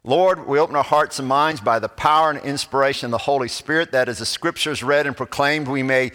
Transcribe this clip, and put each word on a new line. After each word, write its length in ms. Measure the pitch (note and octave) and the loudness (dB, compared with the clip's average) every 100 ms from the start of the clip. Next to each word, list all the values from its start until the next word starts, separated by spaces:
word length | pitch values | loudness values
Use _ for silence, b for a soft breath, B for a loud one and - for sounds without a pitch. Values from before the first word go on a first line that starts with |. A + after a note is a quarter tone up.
Lord, 420 | A#2 D#3 F#3 F3 - | 0 2 2 2 0
we 140 | C#3+ | 0
open 160 | E3 C#3+ | 2 0
our 80 | |
hearts 340 | C3 D3+ D3+ - | 2 2 2 -2
and 80 | C3 | 0
minds 340 | C#3 D#3 D3 | 2 2 0
by 200 | A2+ A2+ | 0 0
the 80 | G#2+ | -2
power 420 | - D3+ D#3 D#3+ | -2 2 4 2
and 80 | D3 | 0
inspiration 680 | C#3 C#3 - C3+ C#3 C3+ A#2+ | -6 -6 -2 0 0 0 -4
of 40 | |
the 80 | A#2 | -4
Holy 300 | - C#3 A#2+ | 0 0 -2
Spirit, 440 | - - D#3+ E3 | -6 -2 -2 0
that 160 | C3 B2 | 0 0
as 120 | A2 | -2
the 40 | |
Scriptures 580 | A2+ - E3+ - D#3 B2+ | -6 -4 -4 -2 -4 -2
read 240 | B2 C#3+ C#3+ | 0 2 0
and 80 | |
proclaimed, 520 | C3 B2 - C#3+ D#3 C3+ | -4 -6 0 0 0 -2
we 160 | C#3 | -2
may 300 | C3 C3 C3 | 0 2 0